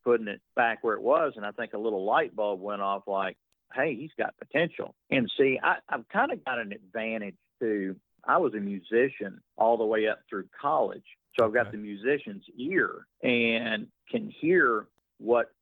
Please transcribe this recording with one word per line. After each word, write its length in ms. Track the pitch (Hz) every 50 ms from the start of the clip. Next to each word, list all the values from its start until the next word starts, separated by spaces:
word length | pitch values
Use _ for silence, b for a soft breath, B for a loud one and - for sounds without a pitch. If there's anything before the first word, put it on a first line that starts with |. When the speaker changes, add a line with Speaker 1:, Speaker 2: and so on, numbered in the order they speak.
| -
Speaker 1:
putting 240 | 123 120 113 110 104
it 140 | 98 - _ _ -
back 300 | 131 120 117 110 - -
where 100 | 113 107
it 80 | 101 104
was, 300 | 117 143 165 165 139 -
and 100 | 113 104
I 60 | 104 104
think 200 | - 117 - -
a 60 | 104
little 260 | 107 113 107 95 95
light 320 | 107 123 156 160 - -
bulb 240 | 104 107 104 101 90
went 220 | 95 104 104 101 98
off 240 | 98 98 98 -
like, 320 | 104 98 98 95 92 87 _ _ _ _ _ _ _ -
"Hey, 220 | 127 139 160 127
he's 160 | 104 147 156 _ -
got 180 | 107 - -
potential." 580 | - - - - 151 170 170 - - - - - _ _ -
And 200 | - 135 117 98 - -
see, 200 | 135 135 131 127 -
I, 140 | 160 180 - - -
I've 200 | 143 127 113 _
kinda 260 | - 202 254 294 359
got 220 | 175 - 131 127 120
an 140 | 110 101 101
advantage, 640 | 104 101 90 - 113 110 113 113 113 104 98 90 _ _ _ _ -
too. 360 | 123 110 107 101 95 95 95 - _ _ _ _ -
I 120 | - 139 175
was 160 | 175 123 104
a 40 | 107
musician 800 | 101 101 101 95 87 - 110 117 131 135 - - 104 95 - - _ _ _
all 200 | - 110 113 120
the 80 | 113 113
way 220 | 107 110 110 107 107
up 120 | 104 - _ -
through 200 | 113 98 90 - _ -
college. 440 | - 143 156 147 117 98 92 - - - - _ _ _ - -
So 60 | 113
I've 80 | 110 107
got 120 | 123 113 104
Speaker 2:
Okay. 40 | 107
Speaker 1:
the 100 | 107 104
musician's 600 | 104 104 98 104 131 147 143 - 113 98 98 - - -
ear 500 | 120 123 156 190 165 113 - - - - _ _ _ -
and 640 | 131 123 120 117 113 113 113 120 110 110 107 113 - _ _ _ -
can 200 | - 117 107 107
hear 580 | - - 147 160 185 180 147 123 113 107 104 _ _ _ _ _ _ -
what 320 | - 107 120 117 113 - _ _